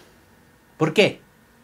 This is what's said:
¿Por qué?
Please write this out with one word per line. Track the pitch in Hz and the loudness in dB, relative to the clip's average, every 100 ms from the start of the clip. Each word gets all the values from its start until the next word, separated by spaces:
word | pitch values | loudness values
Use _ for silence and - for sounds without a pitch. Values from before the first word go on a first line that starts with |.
| - _ _ _ _ _ _ - | -20 _ _ _ _ _ _ -6
¿Por | 160 | -2
qué? | 160 190 - _ _ _ _ | 0 0 -2 _ _ _ _